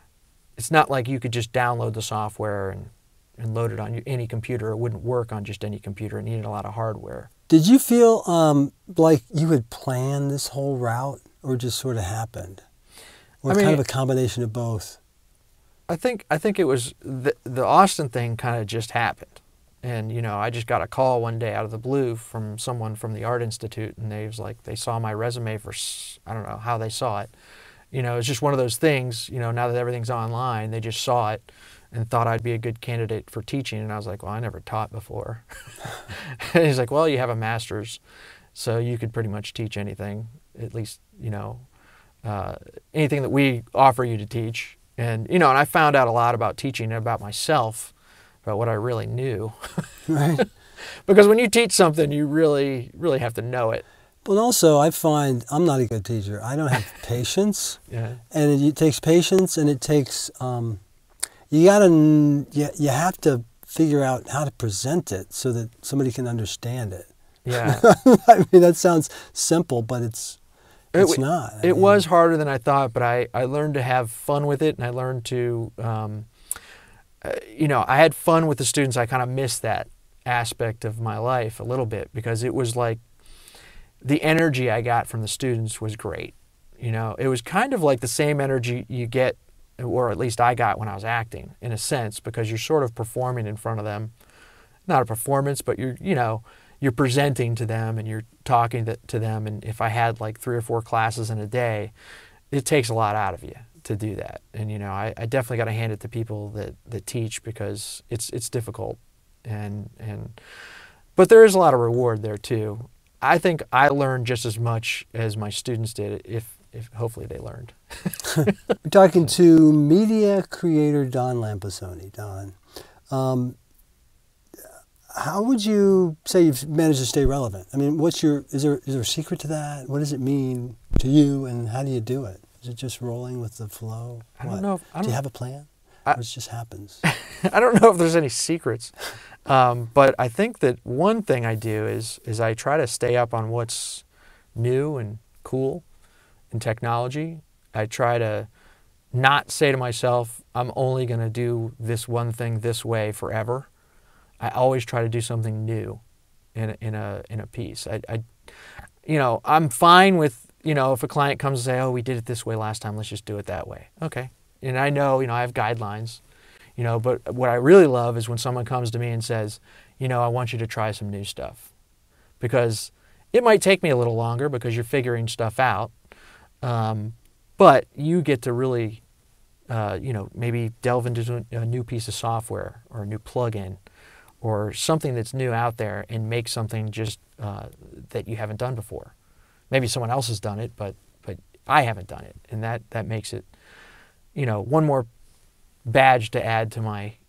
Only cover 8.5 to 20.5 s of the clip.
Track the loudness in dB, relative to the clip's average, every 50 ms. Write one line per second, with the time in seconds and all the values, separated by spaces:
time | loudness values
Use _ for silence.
8.5 | 6 4 4 2 -2 _ _ -4 2 4 6 6 6 6 4 0 -2 0 2 4
9.5 | 4 2 2 -2 -10 -10 -6 -4 -4 -2 -2 -2 -2 -2 -2 -2 -2 -4 -6 -6
10.5 | -6 -4 -4 -2 -2 -2 -2 -2 -2 -2 -4 -6 -8 -10 -16 _ _ _ -6 -4
11.5 | -2 -2 -2 -4 -4 -4 -4 -4 -4 -4 -4 -4 -4 -6 -8 -8 -10 -12 -14 -14
12.5 | -16 -20 -20 _ _ _ _ _ -20 -20 -20 -20 -20 -20 _ _ _ _ -2 0
13.5 | 2 4 4 6 4 4 2 0 -2 -2 0 2 2 2 2 0 0 -2 -4 -4
14.5 | -4 -4 -4 -4 -4 -6 -8 -10 -16 -20 _ _ _ _ _ _ _ _ _ _
15.5 | _ _ _ _ _ _ _ -8 -6 -2 -2 -2 -4 -4 -4 -2 -2 0 0 0
16.5 | 2 2 2 2 2 0 0 -4 -10 -12 -12 -10 -8 -2 -2 -2 -2 -2 -6 -6
17.5 | -2 0 2 6 8 8 6 6 4 -2 -4 -4 -4 -4 -4 -4 -4 -4 -4 -4
18.5 | -2 -2 -4 -4 -4 -6 -6 -4 -2 -2 0 -2 -2 -6 -12 -20 _ -20 _ _
19.5 | _ _ _ _ _ _ -10 -8 -6 -6 -6 -6 -6 -6 -4 -4 -4 -4 -4 -4